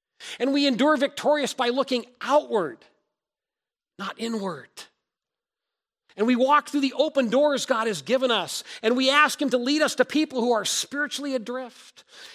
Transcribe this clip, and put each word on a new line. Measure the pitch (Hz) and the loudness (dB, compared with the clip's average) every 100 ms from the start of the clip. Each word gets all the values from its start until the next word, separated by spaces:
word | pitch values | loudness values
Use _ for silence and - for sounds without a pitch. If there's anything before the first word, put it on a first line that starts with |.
| _ _ - - | _ _ -16 -4
And | 254 | -2
we | 277 285 | 2 2
endure | 220 285 294 | 2 2 2
victorious | 277 - - 294 254 - | 0 0 0 2 0 -2
by | 240 | -2
looking | 254 262 247 - - | 0 0 -2 -4 -12
outward, | 233 294 247 226 156 110 _ _ _ _ _ _ _ _ _ _ _ - | 0 2 2 -2 -2 -6 _ _ _ _ _ _ _ _ _ _ _ -14
not | 196 - | -12 -8
inward. | 226 220 196 143 120 - - _ _ _ _ _ _ _ _ _ _ _ _ - | -6 -4 -6 -8 -14 -20 -20 _ _ _ _ _ _ _ _ _ _ _ _ -4
And | 226 | 0
we | 240 | 2
walk | 262 294 - | 4 4 2
through | 285 | -2
the | 269 | -2
open | - 311 277 233 | 0 0 0 2
doors | 247 294 269 - | 4 2 2 -2
God | 233 226 | -2 0
has | 175 | -4
given | 135 247 254 | -2 0 0
us, | 220 160 - - - | 0 -2 -8 -12 -4
and | 220 247 | 0 2
we | 262 | 4
ask | 285 302 - | 6 4 2
him | 285 | -2
to | 247 | 0
lead | 240 302 | 0 0
us | 294 - | 0 2
to | 247 | 0
people | 294 302 262 | 2 -2 0
who | 240 | 0
are | 226 180 | 0 0
spiritually | - - 277 294 - 285 262 | -4 -6 -6 -6 -6 -4 -4
adrift. | 208 254 247 - - - _ - - | -4 -10 -10 -18 -20 -20 _ -20 -20